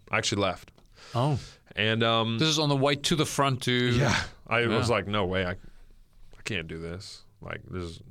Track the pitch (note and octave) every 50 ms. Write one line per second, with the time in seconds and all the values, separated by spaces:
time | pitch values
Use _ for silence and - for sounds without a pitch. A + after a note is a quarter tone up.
0 | - - G2+ A2 A2 - G#2 G2+ G2+ F#2 E2+ - - - - - - - - -
1 | - - - A#2 C3 D3+ C#3 - - - - - _ - - - G#2+ A2 A2 A2+
2 | A#2 A#2 A2+ A2+ A2+ A2+ A2+ A2+ D#3+ D#3+ D3+ D#3 D#3 D3 C#3+ C3+ C3 C#3+ D3 D3
3 | - - F3 D3 D3 - - - C#3 C#3 C3 A#2+ - B2 B2 B2 B2 B2 A#2+ B2
4 | C#3 A#2 F2+ - - - - - - - A2+ A#2 A#2 A#2 G#2+ B2 B2 A#2 A#2 G2+
5 | F2 G2+ G#2 G#2+ F#2+ F2+ F#2 F#2+ F#2 F2+ F#2 - - - - - - - - -
6 | - - - - - - - - - - A2 F2 D#2+ E2 D#2+ E2 E2 E2 F2 F#2+
7 | G2+ - - - - - - - - E2 D#2+ - - - - F#2 F2 E2 E2 -
8 | - -